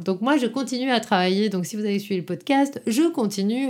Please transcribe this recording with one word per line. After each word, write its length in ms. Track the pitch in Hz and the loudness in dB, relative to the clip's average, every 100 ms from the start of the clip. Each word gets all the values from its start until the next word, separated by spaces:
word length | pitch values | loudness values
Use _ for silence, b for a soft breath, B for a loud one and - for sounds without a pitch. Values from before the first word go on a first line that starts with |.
Donc 160 | 175 185 | -4 -2
moi, 160 | 233 294 | 2 2
je 100 | 240 | 2
continue 460 | 254 262 247 262 | -2 -4 -2 0
à 80 | 240 | 0
travailler. 480 | - 190 180 190 214 | 2 2 4 2 2
Donc 180 | 185 170 | 0 -4
si 80 | |
vous 100 | 214 | -4
avez 140 | 214 202 | -2 -2
suivi 220 | 202 190 | -2 -4
le 40 | |
podcast, 560 | 170 175 - 269 277 - - | -4 -8 0 2 2 -2 -2
je 240 | 226 330 | 2 2
continue 580 | 330 208 202 196 240 269 | 2 -2 0 -2 0 -2